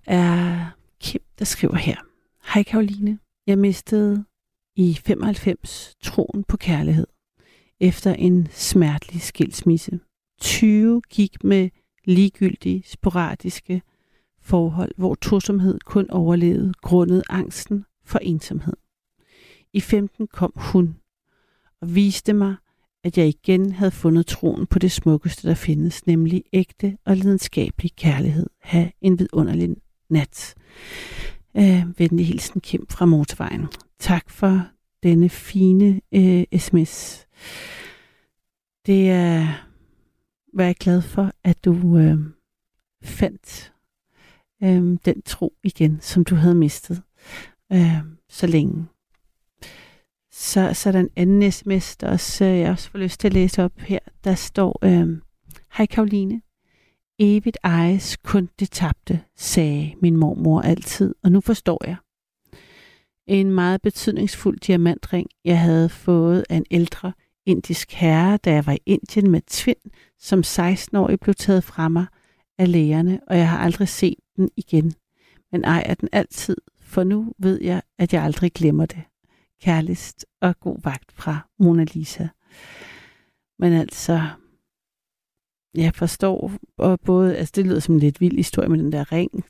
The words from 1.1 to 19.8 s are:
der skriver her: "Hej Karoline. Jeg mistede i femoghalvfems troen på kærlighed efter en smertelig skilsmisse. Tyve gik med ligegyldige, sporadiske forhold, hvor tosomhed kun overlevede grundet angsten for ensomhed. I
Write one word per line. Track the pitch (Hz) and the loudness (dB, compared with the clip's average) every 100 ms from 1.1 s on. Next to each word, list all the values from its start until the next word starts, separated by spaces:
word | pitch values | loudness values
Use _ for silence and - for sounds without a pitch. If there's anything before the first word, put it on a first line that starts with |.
| - - - | -10 -12 -10
der | 208 | -8
skriver | - - 170 | -4 -2 -2
her: | - - - _ _ _ - | -4 -6 -12 _ _ _ -2
"Hej | 208 | -2
Karoline. | 202 220 202 202 208 208 _ _ - | 0 -2 -2 -4 -6 -6 _ _ -2
Jeg | 196 | 2
mistede | 202 185 - 214 208 202 208 _ _ _ _ - | 2 0 -2 0 0 -2 -6 _ _ _ _ 0
i | 180 156 - | 0 0 -2
femoghalvfems | - 214 202 196 175 - - - _ | -2 -2 -2 -4 -4 -8 -18 -20 _
troen | - - - 202 - | -8 -4 -4 -4 -4
på | 208 | -4
kærlighed | 180 147 151 156 - _ _ _ _ _ _ - | -2 -2 0 0 -2 _ _ _ _ _ _ -2
efter | 185 - 196 | 0 2 -2
en | - 180 180 160 | 0 2 2 0
smertelig | - - 185 156 147 - 175 | -6 0 2 2 0 -8 -12
skilsmisse. | - - - - 175 165 - 175 - _ _ _ | -6 -4 -4 -2 0 0 -2 -12 -12 _ _ _
Tyve | - - 220 214 226 233 - | -6 2 2 4 2 0 -2
gik | - 202 - | -2 -2 -2
med | 196 196 185 - _ _ - | 0 2 0 -6 _ _ 0
ligegyldige, | 180 196 - 185 - 180 185 - | 4 2 2 -2 -2 -6 -6 -8
sporadiske | - 190 175 165 185 180 - - 185 - _ _ _ _ _ | -6 -4 -2 -4 -6 -10 -12 -8 -8 -8 _ _ _ _ _
forhold, | - 180 165 165 - - | -2 0 0 -2 -6 -4
hvor | 185 - | -4 -4
tosomhed | - 196 - 202 190 - - | -2 -2 0 0 0 -2 -2
kun | 202 196 | -2 0
overlevede | 180 165 175 170 - 190 - | 0 0 2 2 0 -2 -4
grundet | - 180 175 185 - | 2 2 4 0 0
angsten | 185 - - - 202 - _ - | -6 -6 -10 -8 -8 -8 _ -8
for | - | -6
ensomhed. | 185 160 - 156 165 - _ _ _ _ _ _ _ _ _ | -4 -6 -6 -10 -8 -10 _ _ _ _ _ _ _ _ _
I | 202 | -6